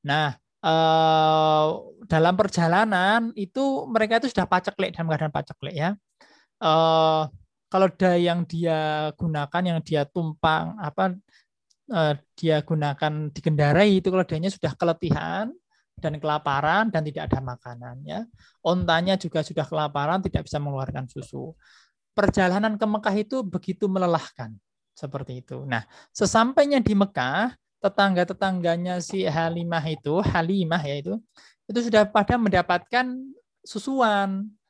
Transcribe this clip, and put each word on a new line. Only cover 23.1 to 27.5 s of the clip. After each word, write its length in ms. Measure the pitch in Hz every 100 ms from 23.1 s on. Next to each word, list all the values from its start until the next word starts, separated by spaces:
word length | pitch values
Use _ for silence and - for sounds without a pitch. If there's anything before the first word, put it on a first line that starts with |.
| 202
itu 240 | 214 262
begitu 480 | 202 175 - 180 202
melelahkan, 640 | 185 180 165 - - 113 107 _ _ _
seperti 480 | - 139 - 120 127
itu. 240 | - 127 135
Nah, 160 | 117 - - _
sesampainya 640 | - 202 220 233 269 285 277
di 160 | 220
Mekah, 640 | 202 196 - 127 160 240